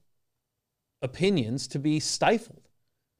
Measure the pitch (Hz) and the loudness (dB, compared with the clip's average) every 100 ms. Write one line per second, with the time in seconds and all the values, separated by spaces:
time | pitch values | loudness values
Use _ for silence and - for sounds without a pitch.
0 | _ _ _ _ _ _ _ _ _ _ | _ _ _ _ _ _ _ _ _ _
1 | 131 - 185 185 110 127 - 147 147 151 | -10 0 2 2 0 -4 -6 -4 0 0
2 | - - 156 220 - - _ _ _ _ | -2 0 2 2 0 -16 _ _ _ _
3 | _ | _